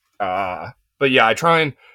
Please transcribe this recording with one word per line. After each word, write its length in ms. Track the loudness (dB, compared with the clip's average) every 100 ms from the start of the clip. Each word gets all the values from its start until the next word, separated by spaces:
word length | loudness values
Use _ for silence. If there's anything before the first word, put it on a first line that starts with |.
| _ -8
Uh, 500 | -4 -4 -4 -8 -12 -18 _ -4
but 140 | 0
yeah, 160 | 4 4
I 60 |
try 260 | 2 2 2
and, 140 | 0 -6 -20